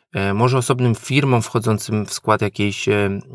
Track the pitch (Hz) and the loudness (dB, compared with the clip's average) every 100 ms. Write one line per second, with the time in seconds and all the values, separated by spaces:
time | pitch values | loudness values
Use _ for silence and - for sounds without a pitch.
0 | _ - 98 101 123 131 120 123 123 110 | _ -4 -2 2 2 2 0 2 2 0
1 | - 131 135 123 - 120 110 107 - 107 | 0 0 2 2 0 -2 0 -2 -2 -4
2 | 101 - - 107 104 - 101 98 - 104 | -4 -4 0 0 0 -2 -4 -2 0 2
3 | 101 98 - | 0 -2 -6